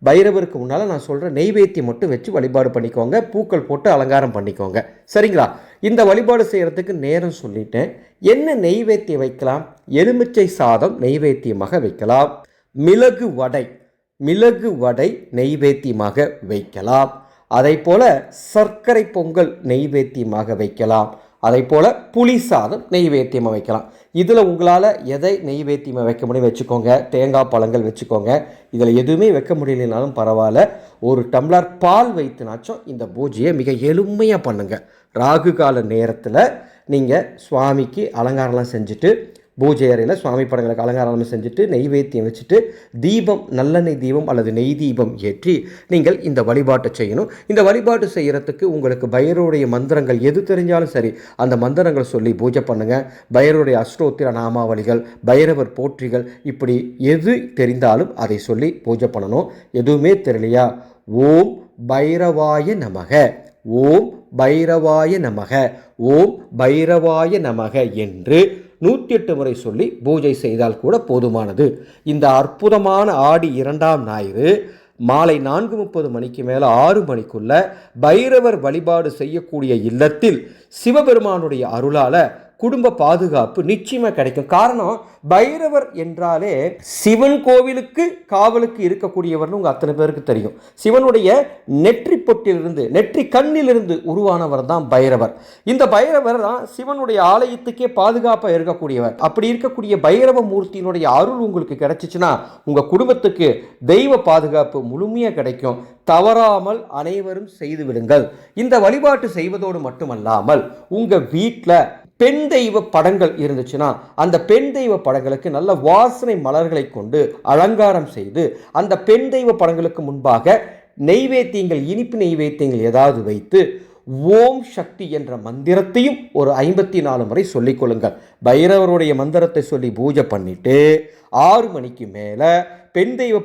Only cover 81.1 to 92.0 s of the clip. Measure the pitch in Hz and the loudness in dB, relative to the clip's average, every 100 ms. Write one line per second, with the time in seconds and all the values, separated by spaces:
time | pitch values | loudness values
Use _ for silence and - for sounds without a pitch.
81.1 | 233 208 185 160 135 123 113 139 147 131 | 4 2 -4 -4 -6 -6 -4 0 0 2
82.1 | 165 139 - - - 233 254 240 - 147 | 2 2 -2 -20 -6 -4 0 0 2 2
83.1 | 170 180 147 113 - 156 202 - 254 233 | 2 0 0 -2 -2 -2 -4 -4 -4 -2
84.1 | 175 131 143 139 180 240 240 180 220 - | -2 -2 -4 0 2 2 0 -4 -6 -12
85.1 | _ 147 185 254 320 311 285 - 170 165 | _ 0 2 2 0 -2 -2 -2 -8 -10
86.1 | 165 170 160 202 139 165 - - - 214 | -6 -2 -2 -2 -4 -4 -6 -16 -2 2
87.1 | 220 277 285 262 254 262 262 254 - 349 | 4 4 2 4 4 4 -2 -6 -4 -4
88.1 | - - 196 220 233 233 233 180 190 190 | -4 -4 2 4 2 -2 -2 -2 -2 -6
89.1 | 185 170 160 156 202 170 170 151 147 156 | -4 -4 -4 -4 -4 -4 -2 -4 -2 -2
90.1 | 147 135 110 104 - _ - 214 247 262 | -2 -2 -2 -4 -12 _ -4 2 4 4
91.1 | 226 185 262 285 - - 139 190 233 | 4 4 2 0 -6 -4 0 2 2